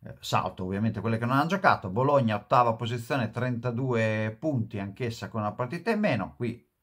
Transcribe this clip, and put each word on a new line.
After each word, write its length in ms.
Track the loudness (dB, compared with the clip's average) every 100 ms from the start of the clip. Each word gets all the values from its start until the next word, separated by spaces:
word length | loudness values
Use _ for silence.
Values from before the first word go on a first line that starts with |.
eh, 140 | -16 -14
salto 460 | -2 0 0 -4
ovviamente 360 | -4 0 0 0
quelle 160 | -2 -2
che 100 | 0
non 100 | 0
hanno 100 | 2
giocato. 440 | 2 4 4 0
Bologna 440 | 0 4 4 4
ottava 380 | 0 2 4 4
posizione, 560 | 2 -4 -6 -4 -2 -2
trentadue 1040 | -2 -2 -2 -2 -2 0 2 2 2 -2 -2
punti, 440 | -2 0 -2 -4
anch'essa 480 | -6 -4 -6 -6 -6
con 140 | -4
una 100 | -4
partita 400 | -2 -6 -4 -2
in 80 | 2
meno. 340 | 2 2 -2 -6
Qui 320 | -6 -6 _ _